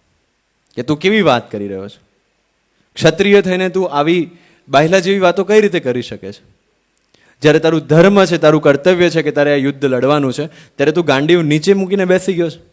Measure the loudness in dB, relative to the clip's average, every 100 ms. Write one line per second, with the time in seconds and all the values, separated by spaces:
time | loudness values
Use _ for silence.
0 | _ _ _ _ _ _ _ -12 -8 -4
1 | -2 0 0 0 -4 -10 -10 -10 -14 -20
2 | _ _ _ _ _ _ _ _ _ -2
3 | 0 0 2 2 2 -4 -4 -4 -4 -2
4 | 0 -2 -4 -12 _ _ -2 0 2 0
5 | 0 0 0 0 2 2 2 -2 -4 -6
6 | -8 -14 -16 -18 _ _ _ _ _ _
7 | _ _ _ _ 2 4 2 -2 2 4
8 | 4 4 2 2 2 4 2 2 0 2
9 | 0 0 -2 -2 0 0 -2 -4 -2 0
10 | 0 0 -2 -6 -10 -14 -18 -2 -2 0
11 | 0 0 2 0 0 -2 0 0 0 -2
12 | 0 0 0 -4 -6 -8 _